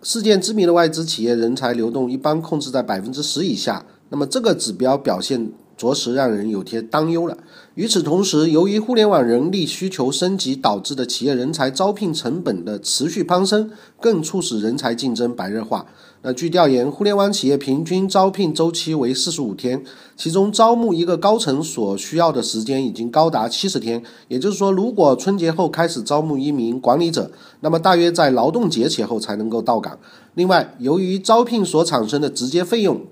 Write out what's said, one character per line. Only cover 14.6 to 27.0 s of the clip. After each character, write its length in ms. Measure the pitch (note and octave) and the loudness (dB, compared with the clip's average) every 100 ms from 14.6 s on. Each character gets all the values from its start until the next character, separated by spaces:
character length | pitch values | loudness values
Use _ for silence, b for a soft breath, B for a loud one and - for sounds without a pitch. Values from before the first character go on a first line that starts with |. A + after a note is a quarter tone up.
| A2 C3+ | -2 -2
才 160 | B2+ | -2
竞 220 | A#2 C3+ A2+ | -2 -4 -2
争 180 | A#2+ | -2
白 160 | A#2+ F#2 | -4 -6
热 140 | G#2+ | -6
化。 220 | A2 G#2 - B B B | -4 -6 -6 B B B
那 100 | B2+ | -6
据 160 | B2+ E3 | -4 0
调 180 | F3 D3+ | 4 6
研， 240 | B2+ C3 | 4 2
互 120 | C#3 | 0
联 120 | G#3 G3+ | 0 2
网 160 | G3+ | 2
企 160 | G3+ C3 | 2 2
业 80 | C3+ | 0
平 300 | C3+ C#3 D#3+ | 0 -2 0
均 240 | F#3 F#3+ | 0 2
招 180 | F#3+ F#3+ | 4 4
聘 220 | F#3+ F3 | 2 0
周 200 | D#3 E3 | 0 0
期 240 | E3 D#3+ D#3 | -2 -2 -2
为 180 | A#2+ | 0
四 160 | C3 E3+ | -2 -2
十 100 | D#3 | -4
五 140 | A#2 | -6
天， 300 | F#2 B2 C3 - B B B | -4 -4 -4 -8 B B B
其 160 | E3 | -2
中 200 | F3+ G3+ | 2 2
招 240 | G#3 A3+ A#3 | 4 4 4
募 160 | A#3 | 2
一 140 | E3 F3 | 0 0
个 100 | E3 | 2
高 220 | G3 A3 | 2 2
层 240 | D3+ C3+ | 0 -2
所 340 | D#3 - G2+ G2 | -4 -4 -4 -4
需 220 | - D#3+ | -4 0
要 140 | E3+ | 2
的 100 | C3 | 2
时 220 | A2 A2 | -2 -4
间 200 | A2 C3+ | -2 -2
已 80 | B2+ | -2
经 180 | A2 A#2 | -4 -2
高 180 | D3+ E3 | 2 2
达 180 | D3 A#2 | 2 -2
七 220 | - G3 | -2 -4
十 100 | C#3 | -4
天。 220 | A2 A#2 A#2 B B | -4 -6 -8 B B
也 120 | B2 | -4
就 100 | F#3+ | -2
是 80 | G3 | 0
说， 140 | G3 | 2
如 200 | F#3+ A3+ | 2 2
果 240 | G3+ D3+ B2+ | 4 4 4
春 220 | G3 G3 | 2 0
节 140 | E3 | 0
后 180 | D#3+ E3+ | 0 0
开 180 | D#3 E3 | 0 0
始 140 | C#3 | -2
招 180 | G#2+ D3 | -2 0
募 160 | D#3 C#3 | 0 -2
一 160 | D3 | -2
名 300 | C#3 A2+ B2+ | -2 -2 0
管 180 | B2+ | 2
理 120 | C#3+ | 2